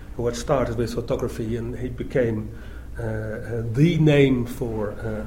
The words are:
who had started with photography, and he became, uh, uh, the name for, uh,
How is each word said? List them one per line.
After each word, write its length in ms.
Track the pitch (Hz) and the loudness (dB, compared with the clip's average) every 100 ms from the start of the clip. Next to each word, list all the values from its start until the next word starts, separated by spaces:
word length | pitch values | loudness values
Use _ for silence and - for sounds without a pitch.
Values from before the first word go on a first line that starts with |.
| - - | -10 -4
who 100 | 120 | -4
had 100 | 120 | -2
started 400 | - 139 117 117 | 0 2 2 0
with 160 | 113 | -2
photography, 640 | 120 113 127 117 - 113 117 | -2 -2 -2 -2 -4 -4 -4
and 220 | 117 113 | -4 -4
he 100 | 127 | -6
became, 680 | 120 113 143 117 110 107 - - - - - | -6 -2 0 2 0 -4 -10 -12 -12 -10 -6
uh, 40 | |
uh, 600 | 113 110 107 107 107 117 113 | -4 -4 -4 -6 -6 -4 0
the 240 | 113 165 160 | 4 6 6
name 440 | 156 143 135 123 | 6 8 6 4
for, 480 | 120 - 120 110 104 | -2 -4 -4 -2 -4
uh, 320 | - 113 107 | -4 -6 -6